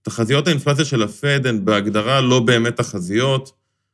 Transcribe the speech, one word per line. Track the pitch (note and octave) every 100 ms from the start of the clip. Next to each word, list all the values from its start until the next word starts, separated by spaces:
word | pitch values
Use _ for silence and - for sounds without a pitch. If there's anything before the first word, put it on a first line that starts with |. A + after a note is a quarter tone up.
תחזיות | - - A2+ C#3 E3+
האינפלציה | D3 D3 C#3+
של | D3 B2
הפד | G#2 - C#3+ C#3 B2+
הן | A2
בהגדרה | F#2+ G#2 G#2 G#2 A2 C3+
לא | B2+ B2+
באמת | A#2 A#2 A#2+ A#2+
תחזיות, | B2 G2 F2 G#2+ C3+ C3+ C3+ _ _ _ _